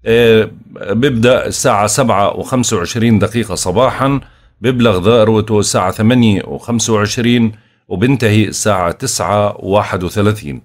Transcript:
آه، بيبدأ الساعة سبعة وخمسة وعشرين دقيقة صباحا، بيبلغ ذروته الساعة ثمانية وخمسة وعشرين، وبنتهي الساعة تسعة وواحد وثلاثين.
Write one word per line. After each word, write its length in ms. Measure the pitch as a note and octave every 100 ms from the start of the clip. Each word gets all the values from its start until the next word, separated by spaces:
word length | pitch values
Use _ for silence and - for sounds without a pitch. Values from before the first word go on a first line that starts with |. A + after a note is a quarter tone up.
| -
آه، 460 | A#2 A#2 A2 G#2 - - - -
بيبدأ 540 | G#2 C#3 A#2 A#2 A#2+ C#2
الساعة 420 | G2 C#3 G#2+ G#2
سبعة 500 | - B2+ G2 G2 -
وخمسة 400 | E2+ B2+ A#2+ G#2+
وعشرين 420 | E2+ A#2+ A#2 G#2+
دقيقة 360 | G2 A#2+ G#2+ F2
صباحا، 640 | F#2 F2+ B2+ A#2 C3+ C#3 - _ _ _
بيبلغ 360 | A2 B2+ A#2 A2
ذروته 640 | F#2 A#2+ G#2+ A2 A2 G#2+
الساعة 320 | G2+ A#2+ F#2
ثمانية 520 | F#2+ A2 B2+ A#2 F#2+ -
وخمسة 480 | C#2 - A#2+ A2
وعشرين، 580 | A2 G#2 - A#2 A#2+ A2+ G#2+ _ _ _
وبنتهي 560 | F#2+ A#2 C3+ A2 G#2+
الساعة 480 | G2 - G#2+ G2 F2
تسعة 640 | E2 C3 - F2 G#2 G#2 -
وواحد 440 | F#2+ G2+ F#2+ F#2+
وثلاثين. 580 | F2 G#2 G2+ G#2+ D2 B1+